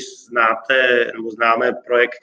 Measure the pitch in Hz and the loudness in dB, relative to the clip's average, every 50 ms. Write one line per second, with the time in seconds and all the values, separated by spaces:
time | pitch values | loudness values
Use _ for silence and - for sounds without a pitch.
0 | - - - - - 117 120 120 117 113 113 - - - 135 131 127 123 123 120 | -12 -14 -18 -20 -16 -6 -2 0 2 2 0 -2 -2 0 0 2 2 2 2 2
1 | 117 - 113 113 110 113 107 113 117 117 117 117 123 123 117 - - - 123 120 | 0 -2 -4 -10 -10 -10 -4 -2 0 2 2 2 0 -2 -4 -4 -4 0 2 2
2 | 123 120 - - | 2 0 -2 -10